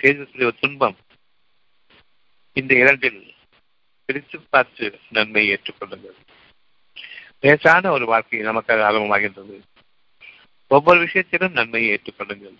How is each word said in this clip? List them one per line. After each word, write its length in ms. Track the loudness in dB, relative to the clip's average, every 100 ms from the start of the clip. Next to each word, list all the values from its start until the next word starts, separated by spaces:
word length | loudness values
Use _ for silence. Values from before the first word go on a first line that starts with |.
செய்திக்குரிய 480 | 0 -2 -6 -6 -4
ஒரு 80 | -4
துன்பம், 340 | -8 -2 -4 -4 _ _ _ _ _ _ _ _ _ _ _ _ _ _ _ -6
இந்த 180 | 0 4
இரண்டில் 400 | 4 2 -2 -6 -16 _ _ _ _ _ _ _ -12
பிரித்து 320 | -10 -12 -20 _
பார்த்து 340 | 0 0 -6 -10 -10 _ -4
நன்மையை 340 | -2 0 0 -2
ஏற்றுக்கொள்ளுங்கள். 640 | -8 -16 -16 -16 -20 -20 _ _ _ _ _ _ _ -20 -20 -20 -20 _
லேசான 480 | 2 4 4 4 2 -2
ஒரு 80 | 0
வாழ்க்கை 360 | -2 -2 -6 -4
நமக்காக 380 | -4 0 0 2
ஆரம்பமாகின்றது. 680 | 0 0 -2 -2 -10 -20 -20 _ _ _ _ _ _ -20 -20 _ _ 2
ஒவ்வொரு 280 | 4 6 4 2
விஷயத்திலும் 520 | -4 -4 -4 -4 -4
நன்மையை 320 | -4 -2 -2
ஏற்றுக்கொள்ளுங்கள், 640 | -4 -6 -14 -12 -14 -18